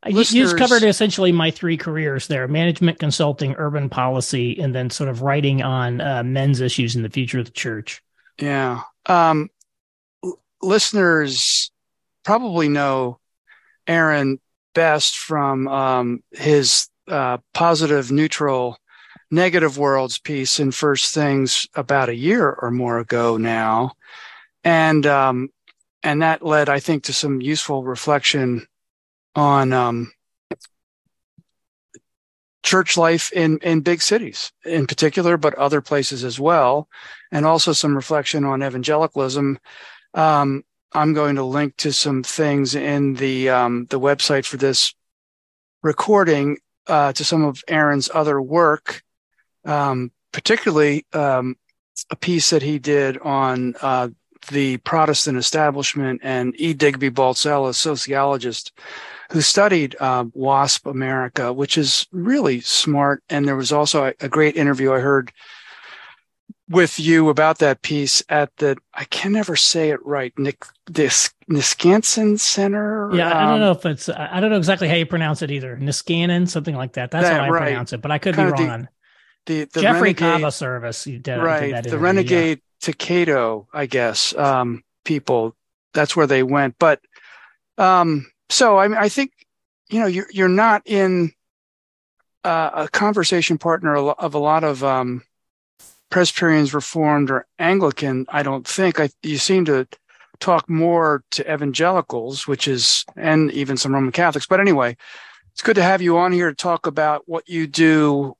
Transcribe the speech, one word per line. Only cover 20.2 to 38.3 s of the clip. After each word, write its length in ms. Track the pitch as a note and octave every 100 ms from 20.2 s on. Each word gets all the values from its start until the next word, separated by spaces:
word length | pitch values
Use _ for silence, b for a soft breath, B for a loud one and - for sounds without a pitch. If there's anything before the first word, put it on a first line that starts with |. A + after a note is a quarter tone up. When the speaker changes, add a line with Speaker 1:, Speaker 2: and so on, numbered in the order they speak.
| - C#3+ C3 -
Speaker 2:
in 140 | C#3
First 420 | B2+ D3+ C3+ -
Things 540 | D#3+ D3 C#3 C3 - - -
about 320 | B2 C#3+ B2+
a 80 | A#2
year 340 | C#3+ A#3 D#3
or 220 | - A#2+
more 260 | B2 B2 A#2
ago 380 | A2+ A#2+ A#2 A2+
now. 560 | A2+ A2+ A2 A2 B2+ - B B B B B _
And, 420 | E3+ E3 D#3+ D#3 C#3+
um, 440 | C#3+ C3+ B2+ C3+ _ _ _ _ _
and 200 | D#3 D3
that 220 | D#3+ D#3+
led, 240 | E3 D3+ D3
I 100 | C#3
think, 240 | - D#3
to 80 | -
some 280 | C3+ D3+ C3+
useful 420 | B2+ D3+ - C#3
reflection 840 | B2+ B2 - C#3+ - D3 B2+ A#2+ - _ _ _ _ _ _
on, 380 | - D3 C#3 C3
um, 400 | C3 B2 A#2+ A#2 _ _ _ _ - - _ _ _ _ _ _ _ _ _ _ _ _ - _ _ _ _ _ _
church 340 | - F#3+ F3+ -
life 360 | E3 E3 -
in, 260 | F3+ E3 D#3
in 220 | F3 D#3+
big 200 | D3 E3+
cities 520 | - G#3+ F3+ - - _
in 220 | D#3 E3 C3+
particular, 500 | - D#3 E3 E3+ E3+
but 200 | D3+ -
other 240 | C#3 D3
places 420 | - D3 C3 C3+
as 160 | B2 A#2
well. 500 | C#3+ E3+ B2+ C#3 D#3+ B B B B
And 120 | D#3
also 280 | D3+ D#3+ E3
some 240 | D3+ D3+ C#3
reflection 480 | B2+ D#3 C3+